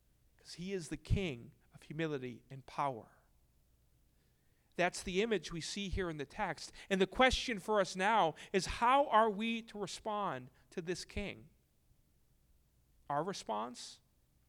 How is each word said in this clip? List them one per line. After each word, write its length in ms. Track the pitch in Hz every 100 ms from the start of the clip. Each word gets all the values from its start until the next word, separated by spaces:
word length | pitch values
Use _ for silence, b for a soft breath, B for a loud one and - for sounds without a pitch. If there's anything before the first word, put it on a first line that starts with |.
| _ _ _ _
'cause 160 | -
he 180 | - 185
is 160 | 196 156
the 80 | 156
king 560 | - - 185 120 117 - _ -
of 60 |
humility 600 | - 151 160 143 127 113 -
and 160 | 135 -
power. 460 | - 143 117 - _ _ _ _ _ _ _ _ _ _ _ _ _ _ _ _ -
That's 260 | 175 -
the 180 | - 185
image 300 | 226 202 -
we 80 | 170
see 300 | - 208 196
here 200 | 190 180
in 60 | 156
the 100 | 135
text. 460 | - 196 151 - - B
And 120 | 190
the 60 | 190
question 520 | - 254 - - 214
for 220 | 190 214
us 120 | 185
now 420 | 185 190 220 165 - B
is, 120 | 196 -
how 420 | - 240 269 285
are 220 | 214 226
we 340 | 196 226 226
to 140 | 226 208
respond 720 | 196 - 220 208 196 131 127 - b
to 120 | -
this 220 | 170 175
king? 460 | - - 202 110 120 _ _ _ _ _ _ _ _ _ _ _ _ _ _ _ -
Our 120 | 143
response 800 | 170 190 - 214 233 247 - - _ _ _ _